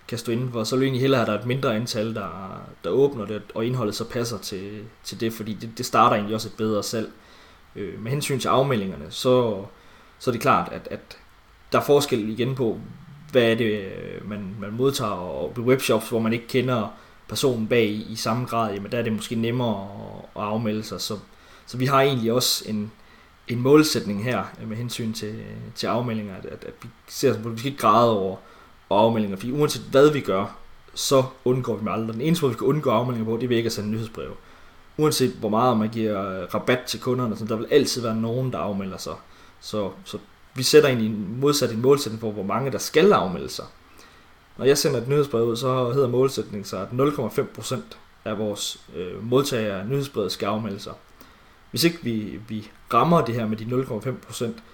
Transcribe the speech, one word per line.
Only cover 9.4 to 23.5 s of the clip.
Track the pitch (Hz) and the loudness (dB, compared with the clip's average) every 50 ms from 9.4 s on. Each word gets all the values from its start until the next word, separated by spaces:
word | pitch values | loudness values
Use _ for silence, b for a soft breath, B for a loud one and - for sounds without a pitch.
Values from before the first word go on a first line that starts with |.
| 120 113 104 95 98 - - b b b b b b b b b | 4 2 0 -4 -6 -10 -14 b b b b b b b b b
så | - 131 | -4 -2
er | |
det | 117 110 | -2 0
klart, | - 131 113 87 90 - | 4 4 4 4 2 -2
at, | - - - - | -6 -10 -10 -10
at | - - - - - - - - - - - _ - - - - | -10 -10 -12 -14 -20 -20 -20 -20 -20 -20 -20 _ -20 -20 -8 0
der | - 120 | 0 2
er | - | 4
forskel | - 143 143 139 - 131 113 104 110 | 6 4 4 4 4 0 0 -2 -2
igen | 110 113 120 131 135 | -2 -2 -2 -2 0
på, | 131 123 110 92 - - - - - - - - - - - | 0 0 -2 -2 -4 -8 -14 -16 -18 -20 -20 -20 -20 -8 0
hvad | - 127 117 | 2 4 4
er | 117 113 | 6 4
det, | 113 117 110 | 4 2 0
øh, | 104 104 98 95 98 90 85 90 92 - - 98 | 0 -2 -4 -8 -10 -10 -10 -10 -10 -10 -10 -8
man, | 104 104 101 92 104 117 | -8 -8 -8 -8 -8 -8
man | 98 104 110 | -8 -8 -2
modtager, | 117 131 139 135 127 120 104 | 0 2 2 2 0 -2 -2
og | 98 90 90 90 71 67 - - - | -4 -4 -6 -6 -6 -4 -6 -6 -4
ved | 123 113 | -2 2
webshops, | 123 131 131 - - 117 113 - - | 2 2 4 4 2 2 2 2 0
hvor | 120 113 | 0 0
man | 113 110 117 | 2 2 0
ikke | 120 - - | -2 -2 -2
kender | - 127 123 127 127 113 104 98 - B B B B B B - | 0 0 2 2 0 0 -2 -4 -8 B B B B B B -10
personen | 117 - - 135 123 110 110 107 | -4 0 2 2 2 2 0 2
bag | 127 120 110 | 4 4 4
i, | 104 104 107 - - | 2 2 -2 -6 -8
i | 110 | -8
samme | 110 - 135 135 123 127 | -6 -2 -2 0 -2 -2
grad, | 120 120 117 113 107 98 | -2 0 0 0 0 -2
jamen | 101 101 92 | -4 -6 -4
der | 123 120 | -4 -2
er | |
det | 117 117 110 | 0 0 -2
måske | 101 - - 120 | -2 -4 -4 -2
nemmere | 113 113 117 120 127 123 117 104 98 98 | -2 0 0 0 0 0 0 -2 -2 -6
at, | 98 101 110 107 101 104 - - - - - | -10 -12 -12 -14 -14 -14 -14 -16 -14 -10 -6
at | 104 104 | -4 -2
afmelde | 107 110 117 107 107 107 107 | -2 -2 0 -2 -2 -2 -4
sig. | - 98 87 | -6 -8 -8
Så, | - - - - - - B B B B B B B | -8 -8 -8 -8 -12 -16 B B B B B B B
så | B - 123 | B -4 -2
vi | 127 | 0
har | 135 139 135 | 4 4 6
egentlig | 139 143 139 123 113 113 117 | 6 4 4 2 2 2 2
også | 123 120 - - - - - | 2 2 2 0 -2 -2 -4
en, | 110 107 104 110 - b b b b b b b b b - | -4 -4 -4 -6 -8 b b b b b b b b b -8
en | - | -6